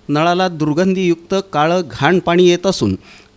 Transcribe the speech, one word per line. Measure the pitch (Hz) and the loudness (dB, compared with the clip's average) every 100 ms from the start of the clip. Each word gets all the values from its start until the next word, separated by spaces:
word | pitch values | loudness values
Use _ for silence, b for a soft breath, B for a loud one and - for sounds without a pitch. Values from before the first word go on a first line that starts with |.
| B | B
नळाला | 147 170 175 185 | -2 0 0 -2
दुर्गंधीयुक्त | 160 151 147 190 190 180 165 - 190 190 | -2 -2 0 0 0 0 -2 -4 -6 -4
काळं | 147 156 180 147 | -2 0 0 -4
घाण | 110 143 180 | -2 2 2
पाणी | 175 175 | 2 2
येत | 180 175 190 | 4 2 0
असून, | - 104 95 B B B | -2 -2 -4 B B B